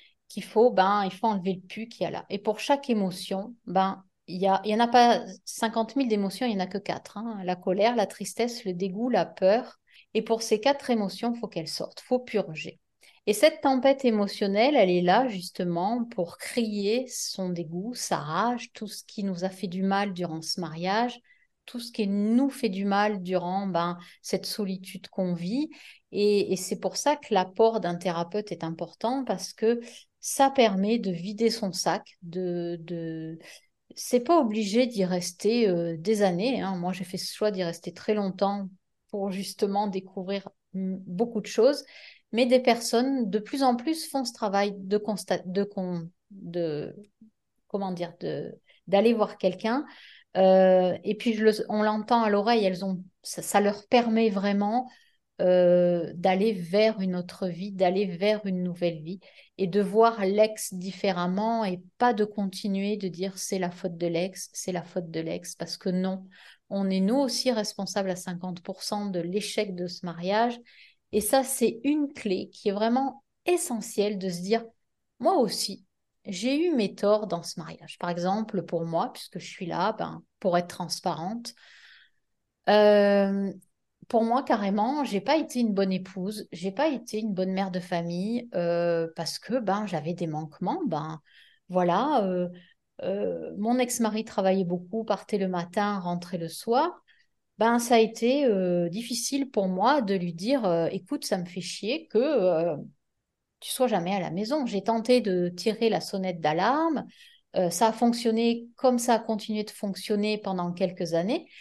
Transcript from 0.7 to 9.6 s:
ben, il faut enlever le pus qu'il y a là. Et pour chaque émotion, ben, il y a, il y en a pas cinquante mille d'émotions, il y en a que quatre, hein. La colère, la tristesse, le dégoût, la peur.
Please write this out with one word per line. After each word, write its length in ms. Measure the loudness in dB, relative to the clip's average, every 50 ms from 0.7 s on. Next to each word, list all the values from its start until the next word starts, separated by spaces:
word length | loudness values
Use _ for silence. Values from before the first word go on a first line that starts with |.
ben, 340 | 8 6 4 6 4 2 0
il 80 | -2
faut 140 | -4 0 0
enlever 280 | 0 0 0 -2 -2 -4
le 60 | -4
pus 280 | -6 -14 -12 -12 -12 -12
qu'il 160 | -6 -6 -6
y 20 |
a 40 | -4
là. 160 | -4 -8 -8 -6
Et 100 | -8 -6
pour 200 | -2 -2 -4 -2
chaque 320 | 0 0 0 0 2 0
émotion, 640 | 0 0 0 -2 -4 -6 -8 -6 -6 -6 -6 -8 -14 _ -8
ben, 360 | -2 2 2 2 2 0 -6 -12 _ _ _ _
il 140 | -10 -6 0
y 80 | 2 2
a, 120 | 2 2 2
il 60 | 0
y 40 | 2
en 60 | 2
a 80 | 2 6
pas 360 | 8 8 8 8 6 4 2 -6 -14 -16 -16
cinquante 500 | -12 -6 -2 -2 0 0 0 -2 -2 0
mille 140 | -2 0 2
d'émotions, 380 | 2 2 0 -2 -2 -2 -2
il 60 | 0
y 40 | 0
en 40 | 0
a 60 | -2
que 120 | -2 -4 -8
quatre, 400 | -4 -4 -6 -6 -8 -14 -14 -10
hein. 220 | -10 -8 -8 -6 -4
La 100 | -4 -4
colère, 400 | -2 0 -2 2 4 4 4 4
la 120 | 2 0
tristesse, 580 | 0 -2 -10 -12 -8 -2 -2 -2 -2 -2 -6 -6
le 80 | -6
dégoût, 360 | -4 -2 -4 -4 -4 -2 -2 0
la 180 | 2 2 0
peur. 520 | 0 -2 2 4 4 4 4